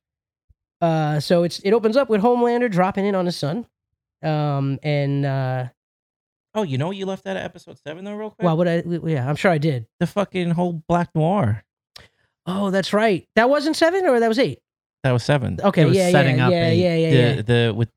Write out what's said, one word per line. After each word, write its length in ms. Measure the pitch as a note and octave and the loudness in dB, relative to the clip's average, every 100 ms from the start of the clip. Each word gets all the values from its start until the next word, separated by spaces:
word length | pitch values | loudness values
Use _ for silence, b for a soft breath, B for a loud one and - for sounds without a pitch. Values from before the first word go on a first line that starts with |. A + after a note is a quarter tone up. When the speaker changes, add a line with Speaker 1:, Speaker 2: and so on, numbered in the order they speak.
| _ _ _ _ _ _ _ _ | _ _ _ _ _ _ _ _
Speaker 1:
Uh, 380 | E3+ D#3+ D3+ D3+ | -2 0 -2 -2
so 240 | - F3 | 0 0
it's, 160 | F3 - | 0 -2
it 120 | G3 | 0
opens 260 | A3+ A3 A#3+ | 0 2 0
up 120 | C4+ | 0
with 120 | G#3+ | 2
Homelander 480 | A#3 B3 A#3+ A#3+ B3 | 2 2 2 0 0
dropping 360 | F3 F#3 G3 G3 | 0 0 0 -2
in 100 | F#3+ | 0
on 100 | F3+ | -2
his 100 | E3 | -4
son. 280 | C#3 G3 A3+ _ _ _ _ _ | -4 -6 -10 _ _ _ _ _
Um, 560 | D#3+ D3+ D3 C#3 C#3 C3+ | -4 -2 -2 -2 -2 -4
and, 420 | D3+ D3 C#3 C#3 C#3 | -2 -2 0 -2 -2
uh, 400 | C3+ C3 B2+ B2 - _ _ _ _ _ _ _ | -2 -4 -4 -8 -12 _ _ _ _ _ _ _
Speaker 2:
Oh, 100 | G#3+ | -6
you 140 | F#3+ C3 | -2 -2
know 80 | D#3+ | -4
what 100 | G3 | -4
you 80 | F#3+ | -6
left 220 | F#3+ G3 | -8 -8
out 100 | F#3+ | -8
of 60 | |
episode 340 | F3+ F3 - - | -8 -12 -20 -18
seven, 240 | C#3+ D#3+ | -14 -12
though, 120 | G3 G#3 | -12 -12
real 160 | G#3+ | -12
quick? 120 | - F3 | -4 -2
Speaker 1:
Why 80 | |
would 140 | D#3+ F3 | 0 0
I? 140 | E3+ | -2
w-, 260 | E3+ E3+ D#3+ | -4 -6 -4
Yeah, 220 | D3+ B2+ | -4 -4
I'm 60 | D3 | -2
sure 160 | G3+ | 0
I 60 | D#3 | 0
did. 260 | D#3 B2+ A2 - | 0 -4 -8 -6
Speaker 2:
The 80 | E3+ | -4
fucking 440 | G3+ F#3+ F#3 F3 | -4 -4 -4 -2
whole 300 | E3 F3+ E3 - | -2 -2 -4 -2
Black 220 | F3 E3+ | -2 -2
Noir. 500 | D#3+ D#3 G3+ A#2+ G#2+ - _ _ B B B B _ - | -2 0 0 0 -2 -8 _ _ B B B B _ -8
Speaker 1:
Oh, 240 | F#3 G3+ | -4 -2
that's 220 | F#3+ - | -2 0
right. 340 | G3+ A3+ F#3 - - | 2 2 0 -2 0
That 140 | A#3+ | 2
wasn't 260 | D4 C#4+ D4+ | 2 0 2
seven 300 | E4 F#4+ F4+ | 2 2 2
or 120 | A#3+ | 2
that 80 | A#3 | 2
was 120 | A3+ | 2
eight? 200 | G#3 - _ _ _ _ | 0 -2 _ _ _ _
Speaker 2:
That 80 | C3 | 0
was 120 | B2 | 0
seven. 360 | - D3 G#2 F2 | 2 0 0 -2
Speaker 1:
Okay, 200 | G3+ F3+ | 0 4
Speaker 3:
It 20 | D#3+ | 4
was 100 | F#3+ | 4
Speaker 1:
yeah, 120 | F3+ | 4
Speaker 3:
setting 280 | D#3+ C3+ B2+ | 4 4 2
Speaker 1:
yeah, 100 | B2+ | 2
Speaker 3:
up 40 | |
Speaker 1:
yeah, 160 | E3+ E3+ | 2 2
Speaker 3:
eight. 120 | E3 | 2
Speaker 1:
yeah, 160 | F3+ E3 | 2 2
yeah, 140 | D#3+ | 4
Speaker 2:
The, 80 | C3+ A#2+ - | 4 4 2
Speaker 1:
yeah. 60 | G#2+ A#2+ A#2 | 0 2 2
Speaker 2:
the, 60 | G#2 | 0
with 140 | A#2 | -4